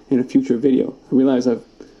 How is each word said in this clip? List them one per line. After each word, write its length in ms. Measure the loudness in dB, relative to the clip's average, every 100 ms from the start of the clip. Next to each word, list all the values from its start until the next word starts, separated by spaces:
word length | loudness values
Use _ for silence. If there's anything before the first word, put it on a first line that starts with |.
| -4
in 100 | -2
a 40 |
future 340 | 0 -2 0 0
video. 340 | 0 0 -2 -10 -4
I 40 | 0
realize 320 | 2 0 -2
I've 160 | -4 -8 -20 -20 -20